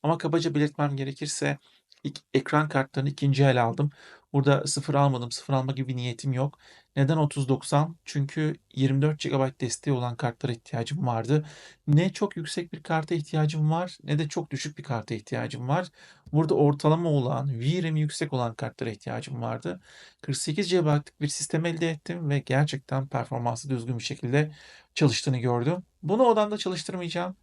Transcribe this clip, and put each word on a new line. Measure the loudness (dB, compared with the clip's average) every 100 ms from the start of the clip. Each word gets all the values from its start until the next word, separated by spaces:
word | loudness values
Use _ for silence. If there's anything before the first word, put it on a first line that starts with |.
Ama | 0 0
kabaca | 2 0 2
belirtmem | 2 0 2 -2 0
gerekirse | -6 -6 -6 -2 -2 -2 _ _ _ _
ilk | -8 -8 _
ekran | -2 2 2 2
kartlarını | 0 -2 -2 -4
ikinci | 0 0 4
el | 6 6
aldım. | 2 2 -2 -2 -20 -20 _
Burada | 2 4 4 2
sıfır | -4 0
almadım, | 4 4 2 -4
sıfır | -10 -2
alma | -2 0
gibi | -4 -4
bir | -4
niyetim | -4 -4 -2
yok. | 0 -2 -4 -20 -20 _ 0
Neden | 2 4
otuz | 2 0 0
doksan? | 0 2 2 2 -4
Çünkü | -6 -4 -4 -2 -2 -2 _
yirmi | -2 2 4
dört | 2 0
gigabayt | -2 0 0 -2
desteği | -6 -4 -2 0
olan | -2 -2
kartlara | -4 -2 -6
ihtiyacım | -6 -6 -6 -4 -4 -2
vardı. | -2 0 0 0 -16 -20 -12 2
Ne | 4 4
çok | 0 -4 -4
yüksek | -6 -6 -8
bir | -10
karta | -2 -2 0
ihtiyacım | -4 -2 0 0 2 2
var, | 2 -2 -8
ne | -2 -2
de | 0
çok | -4 -6
düşük | -6 -8 -10
bir |
karta | -6 -6 -4
ihtiyacım | -8 -6 -6 -6 -8 -2
var. | -2 -2 _ -20 -20 -2
Burada | 0 2
ortalama | 4 4 4 2 2 2
olan, | 2 2 0 -2 -2
V | 0 0
ram | 0 0
yüksek | 0 -2 -2
olan | -2 -2
kartlara | -4 -8 -6 -6
ihtiyacım | -6 -8 -8 -6 -6
vardı. | -6 -6 -6 -10 -14 -20 -20 _
Kırk | -6 -4
sekiz | -2 -2 2
gigabaytlık | 2 4 2 0 _
bir | -4
sistem | -4 -2 0 0
elde | 0 -2
ettim | -2 -6 -6 0
ve | -2
gerçekten | 2 2 2 -2 -4 -4 -2
performansı | -4 -4 -4 -4 -4 -4
düzgün | -4 -4 -6
bir |
şekilde | -6 -6 0 2 2 -4 -20 -20 _
çalıştığını | 2 2 4 0 0
gördüm. | 2 2 0 -2 -6 _
Bunu | -2 4
odamda | 6 6 2 0
çalıştırmayacağım. | -4 -4 -6 -6 -4 -4 -6 -8